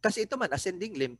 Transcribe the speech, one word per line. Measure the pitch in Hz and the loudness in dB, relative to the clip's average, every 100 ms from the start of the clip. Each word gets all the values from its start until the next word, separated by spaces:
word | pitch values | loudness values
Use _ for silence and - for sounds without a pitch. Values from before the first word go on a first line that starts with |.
Kasi | 220 220 | 2 2
ito | 214 262 | -2 0
man, | 226 | 0
ascending | 143 190 180 220 156 | 0 -2 -2 -4 0
limb, | 131 | -2